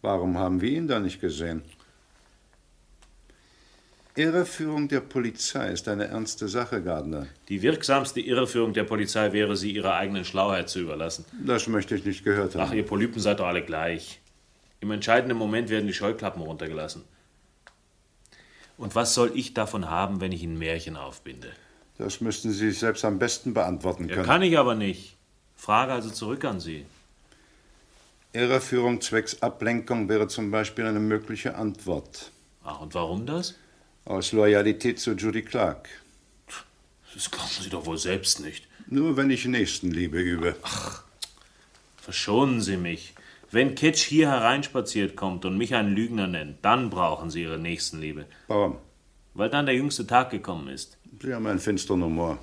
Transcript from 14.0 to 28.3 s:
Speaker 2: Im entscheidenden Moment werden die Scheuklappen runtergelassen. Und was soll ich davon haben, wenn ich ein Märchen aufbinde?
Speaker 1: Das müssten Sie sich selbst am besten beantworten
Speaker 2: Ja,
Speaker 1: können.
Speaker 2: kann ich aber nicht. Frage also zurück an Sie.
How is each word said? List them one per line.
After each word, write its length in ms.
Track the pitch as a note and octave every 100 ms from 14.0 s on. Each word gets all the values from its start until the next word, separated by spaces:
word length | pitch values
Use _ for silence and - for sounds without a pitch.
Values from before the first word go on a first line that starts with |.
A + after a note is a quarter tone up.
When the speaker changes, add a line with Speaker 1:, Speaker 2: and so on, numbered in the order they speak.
| - - _ _ _ _ _ _
Speaker 2:
Im 100 | G2+
entscheidenden 480 | G#2+ G#2 A#2+ B2+ A#2
Moment 320 | G#2+ A2 A2
werden 160 | G#2+ G#2
die 80 |
Scheuklappen 480 | F2+ G2+ A2 G2+ F2
runtergelassen. 640 | D#2 D#2 D#2 D#2+ D2+ E2+ - _ _ _ _ _ - _ _ _ _ _ _ - - - - -
Und 180 | A2+
was 200 | A2+ A#2
soll 180 | - A#2+
ich 200 | C3 A#2+
davon 340 | - G#2 G#2 E2
haben, 320 | E2+ F#2+ G2
wenn 120 | F#2
ich 100 | F2
ein 160 | E2+ D#2+
Märchen 400 | D#2+ E2 F2 D#2
aufbinde? 500 | C2+ C2+ - B1+ A#1+ - - _ _ _
Speaker 1:
Das 240 | G2+ -
müssten 320 | A2+ G#2 A2
Sie 160 | G2+ G#2+
sich 120 | F#2+
selbst 260 | A2+ G#2+ A2
am 120 | G2
besten 360 | A2+ - B2+
beantworten 540 | A2+ F2 F2 F2+ F2 E2+
Speaker 2:
Ja, 80 | F#2
Speaker 1:
können. 100 | F2
Speaker 2:
kann 160 | D#3+
ich 160 | F#3 D#3+
aber 160 | B2
nicht. 420 | A2 G2+ F2+ - - _ _ _ _
Frage 300 | - G#2+ B2+
also 180 | B2 A2
zurück 340 | G#2+ G#2+ C3+
an 140 | C#3+ G2
Sie. 260 | E2 D#2 D2 - _ _ _ - _ _ _ _ _ _ _ _ _